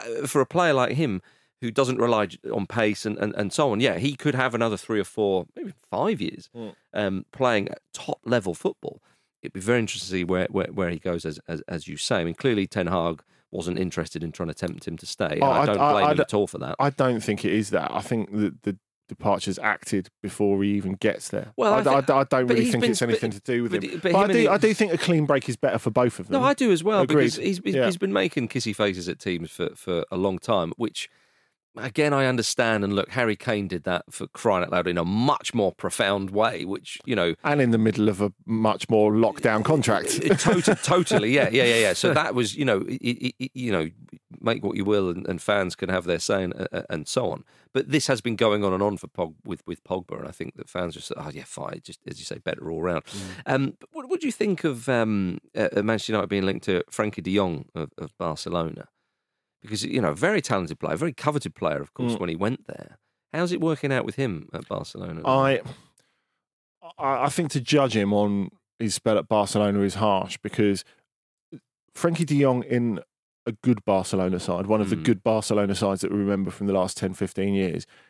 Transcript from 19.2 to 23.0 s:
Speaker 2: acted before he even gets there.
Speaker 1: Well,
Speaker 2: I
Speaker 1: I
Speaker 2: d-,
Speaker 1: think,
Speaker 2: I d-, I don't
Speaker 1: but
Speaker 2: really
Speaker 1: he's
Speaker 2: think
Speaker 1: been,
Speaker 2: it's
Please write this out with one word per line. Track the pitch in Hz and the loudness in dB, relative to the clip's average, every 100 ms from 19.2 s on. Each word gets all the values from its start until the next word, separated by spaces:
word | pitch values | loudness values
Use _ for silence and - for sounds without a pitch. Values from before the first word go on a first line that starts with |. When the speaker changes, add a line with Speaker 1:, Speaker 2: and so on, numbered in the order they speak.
| 104 98 - 90 | 0 0 -2 -2
Speaker 2:
acted | 110 101 - 101 90 _ | -2 -2 -2 -4 -4 _
before | 98 - 104 98 | -12 -2 0 2
he | 101 | 2
even | 101 95 | 0 -2
gets | 98 110 - - | 0 0 -2 -6
there. | 104 - - | -8 -8 0
Speaker 1:
Well, | 226 | 2
Speaker 2:
I | 214 | 4
Speaker 1:
I | |
Speaker 2:
d-, | |
Speaker 1:
think, | 202 139 | 4 4
Speaker 2:
I | |
d-, | 131 | 4
I | 139 | 2
don't | 135 131 127 | 4 2 4
Speaker 1:
but | |
Speaker 2:
really | 117 | 2
Speaker 1:
he's | 120 | 2
Speaker 2:
think | 120 | 2
Speaker 1:
been, | 117 | 2
Speaker 2:
it's | 107 | 2